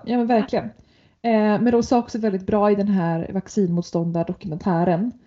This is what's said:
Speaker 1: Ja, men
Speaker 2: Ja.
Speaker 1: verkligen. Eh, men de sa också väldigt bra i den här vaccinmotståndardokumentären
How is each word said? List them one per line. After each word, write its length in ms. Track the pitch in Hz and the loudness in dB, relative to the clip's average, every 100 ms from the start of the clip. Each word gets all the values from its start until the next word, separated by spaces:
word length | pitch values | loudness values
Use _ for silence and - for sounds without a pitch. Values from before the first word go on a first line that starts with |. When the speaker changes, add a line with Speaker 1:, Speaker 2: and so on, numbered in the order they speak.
| - | -2
Speaker 1:
Ja, 120 | 240 | -2
men 20 | |
Speaker 2:
Ja. 60 | 233 | 2
Speaker 1:
verkligen. 400 | 233 - - 139 - _ _ _ _ | 2 0 -2 -6 -10 _ _ _ _
Eh, 400 | 233 220 214 208 | 0 2 4 2
men 100 | 233 | 2
de 120 | 240 | 2
sa 160 | 226 247 | 2 0
också 180 | 233 233 | 0 -4
väldigt 280 | 220 190 190 | -2 -2 -2
bra 260 | 208 208 | 2 2
i 40 | 202 | 2
den 120 | 202 | 2
här 440 | 190 165 165 165 | 0 0 -2 -4
vaccinmotståndardokumentären 1800 | 190 - - 185 170 170 175 170 170 165 175 196 156 - 170 180 170 233 - | -6 -4 0 0 0 -2 -2 -2 -2 -4 -6 -8 -6 -2 2 2 2 -2 -6